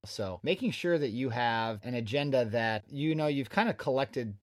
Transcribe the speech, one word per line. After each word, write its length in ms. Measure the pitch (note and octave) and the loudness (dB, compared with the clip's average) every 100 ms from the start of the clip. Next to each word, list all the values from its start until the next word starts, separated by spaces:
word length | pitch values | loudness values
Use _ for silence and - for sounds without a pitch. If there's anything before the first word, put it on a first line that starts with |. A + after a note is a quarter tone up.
| - | -12
So 340 | - G2 F2+ | -6 -6 -4
making 280 | C#3+ E3 B3+ | -2 0 0
sure 260 | - F3 E3 | 0 2 2
that 120 | C#3 | 2
you 200 | A#2 C3 | 0 -2
have 520 | A#2 A#2+ A2+ A2+ G#2+ | 0 2 2 0 -4
an 120 | A#2+ B2 | -4 -4
agenda 500 | A2 C#3 C#3+ C3 A2+ | -2 -2 2 2 2
that, 400 | A#2 A2+ A2 - | 2 0 -2 -4
you 260 | C#3 D#3 D#3 | -2 0 2
know, 120 | D3+ | 0
you've 220 | C#3+ B2+ | 0 0
kind 200 | G3 A3+ | 2 2
of 80 | - | 0
collected 560 | D3+ C3+ C3+ C3+ A#2 G2+ | 0 0 0 -2 -6 -8